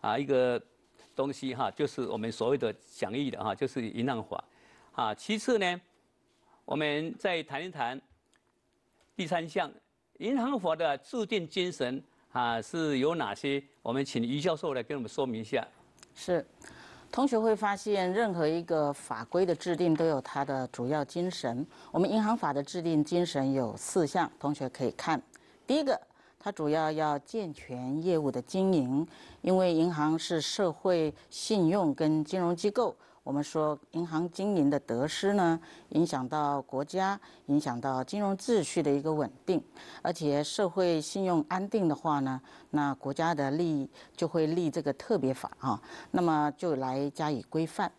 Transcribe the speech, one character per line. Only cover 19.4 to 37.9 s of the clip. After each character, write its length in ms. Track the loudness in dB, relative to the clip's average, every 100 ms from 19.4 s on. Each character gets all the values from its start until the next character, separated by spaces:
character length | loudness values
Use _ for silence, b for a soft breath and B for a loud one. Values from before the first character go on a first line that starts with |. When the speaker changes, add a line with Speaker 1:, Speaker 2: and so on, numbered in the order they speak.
| 2
Speaker 2:
的 100 | 2
制 200 | 0 2
定 180 | 4 4
都 100 | 4
有 160 | 2
它 240 | -2 -4 -2
的 220 | -2 -4
主 200 | -4 -2
要 160 | 0
精 260 | -2 -2 -2
神。 340 | -2 -4 -4 -6 B B
我 60 | 0
们 120 | 2
银 140 | 2
行 140 | 2 0
法 160 | 0
的 80 | -2
制 200 | -4 -4
定 220 | 0 2
精 220 | 2 2 2
神 260 | 0 0
有 240 | 0 -2 -4
四 300 | -4 0 2
项， 260 | 0 -2 -2
同 140 | -4
学 160 | -2 -6
可 160 | -2 -4
以 60 |
看。 300 | -2 -2 -2 -4 B B B -2
第 100 | 0
一 80 |
个， 160 | 2 -2 -4 b b b
它 120 | -10
主 180 | -4 0
要 200 | 2 0
要 280 | 0 0 0
健 340 | -4 -6 -6
全 480 | -10 -12 -8 -4 -2
业 160 | 2 2
务 140 | 2
的 100 | -2
经 320 | -4 0 4
营， 320 | 4 4 0 -2 B B B
因 140 | 0 4
为 180 | 4
银 200 | 4 2
行 240 | 2 0 0
是 220 | 0 -2
社 320 | -2 0 0
会 420 | 0 2 2 2 -2 B
信 380 | -12 -2 4 4
用 260 | 4 2
跟 300 | 2 2 2
金 160 | 0 0
融 160 | 0 0
机 160 | 0
构， 240 | 2 0 -2 b b
我 100 | -4
们 120 | -4
说 340 | -2 0 0 -2 -6
银 160 | -6 -2
行 200 | -2 -2
经 240 | -2 0 4
营 140 | 4
的 100 | 2
得 260 | 0 -2 -2
失 280 | 0 2
呢， 260 | 4 4 2 B B B
影 180 | 0 2
响 200 | 0 -2
到 340 | 0 0 0
国 220 | -2 -4
家， 360 | -2 -2 -2 -2 B B 0
影 120 | 0
响 200 | 2 -2
到 220 | -2